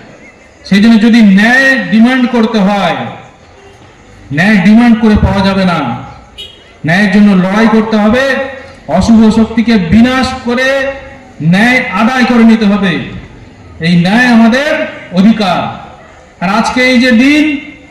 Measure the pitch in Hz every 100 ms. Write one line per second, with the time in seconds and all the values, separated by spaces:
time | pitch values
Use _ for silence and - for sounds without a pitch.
0 | - - - _ _ _ - 196 233 220
1 | 233 233 208 190 226 277 269 254 175 220
2 | 240 262 240 240 220 220 190 202 185 196
3 | 117 - - - - - - - - -
4 | - - - 147 202 208 180 220 240 226
5 | 226 196 190 196 196 190 185 160 123 120
6 | - - - - - - - - 127 185
7 | 208 208 208 185 185 208 226 220 208 214
8 | 214 247 277 262 - - - - - 170
9 | 220 220 220 226 220 233 220 220 165 214
10 | 254 262 254 - 233 247 262 277 269 -
11 | - - - - 156 190 240 254 - 190
12 | 233 254 240 233 226 220 202 202 190 143
13 | - - - - - - - - 165 175
14 | 175 226 247 226 226 262 302 311 - -
15 | - 180 226 220 185 165 - - - -
16 | - - - - 180 220 - 254 254 247
17 | 254 226 277 302 302 285 - - -